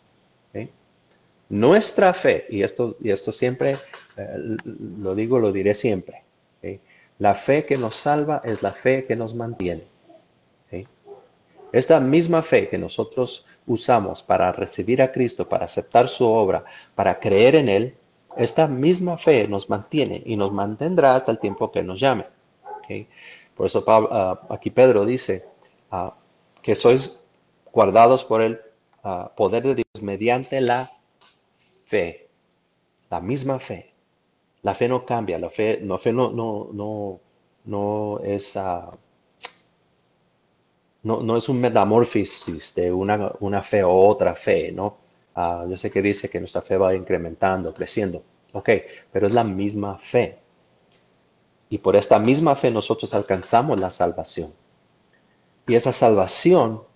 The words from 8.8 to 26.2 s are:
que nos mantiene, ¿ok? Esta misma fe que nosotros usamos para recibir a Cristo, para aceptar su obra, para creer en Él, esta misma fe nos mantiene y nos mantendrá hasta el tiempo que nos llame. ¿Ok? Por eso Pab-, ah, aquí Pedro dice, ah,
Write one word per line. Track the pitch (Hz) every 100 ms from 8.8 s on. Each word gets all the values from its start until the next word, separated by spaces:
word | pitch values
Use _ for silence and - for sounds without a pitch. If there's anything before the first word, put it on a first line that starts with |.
| 131 135
que | 131
nos | 117 113
mantiene, | 117 117 117 90 82 - _ _ - _ _ _ _ -
¿ok? | 90 120 _ 403 - _ _ _ _ -
Esta | - 131 160
misma | 131 160 170 165
fe | 156 117 101
que | 92
nosotros | 87 - 107 - 123 - _ _ -
usamos | 113 - 117 92 92
para | - 92 92
recibir | - 95 - 95 131
a | 131
Cristo, | 131 120 - -
para | 95 87
aceptar | - - 120 127
su | - 120
obra, | 110 95 90 - - - -
para | 95 -
creer | 110 98 123
en | 156 123
Él, | 98 123 - _ _ _ -
esta | 117 - 156
misma | 127 151 180 175 165
fe | 165 131 101
nos | 98 -
mantiene | 107 - 151 110 90
y | - 104
nos | 98
mantendrá | 101 101 107 156 180 139
hasta | 127 123
el | 110
tiempo | 101 98 110
que | -
nos | 90 95
llame. | 135 110 - _ _ _
¿Ok? | - - - 104 110 - - - _
Por | - 98
eso | 110
Pab-, | - 110 107
ah, | 110 95 90 -
aquí | 104 107
Pedro | - 131 107
dice, | 107 127 - 92 - _ _ _ -
ah, | 95 87 -